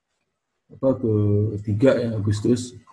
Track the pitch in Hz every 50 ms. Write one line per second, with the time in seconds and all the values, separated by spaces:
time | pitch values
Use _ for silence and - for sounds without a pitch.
0 | _ _ _ _ _ _ _ _ _ _ _ _ _ _ - - 131 135 131 -
1 | 123 110 107 104 104 104 104 104 107 107 - 95 - 110 101 110 131 131 117 120
2 | 120 117 110 110 104 107 101 - - 120 123 123 - - - - _ -